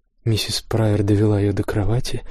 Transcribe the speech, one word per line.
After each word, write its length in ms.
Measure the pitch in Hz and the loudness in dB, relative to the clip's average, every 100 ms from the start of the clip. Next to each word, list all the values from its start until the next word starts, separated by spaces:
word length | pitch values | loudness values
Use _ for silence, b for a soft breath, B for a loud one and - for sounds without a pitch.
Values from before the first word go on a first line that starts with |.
| _ _ | _ _
Миссис 380 | 117 107 - - | -2 -2 -2 -6
Прайер 400 | - 110 110 104 | -2 0 2 2
довела 380 | 104 104 107 104 | 2 2 4 2
её 120 | 101 | 2
до 120 | 101 | 0
кровати. 580 | 101 110 101 123 - 117 - | -2 0 0 0 -2 -6 -8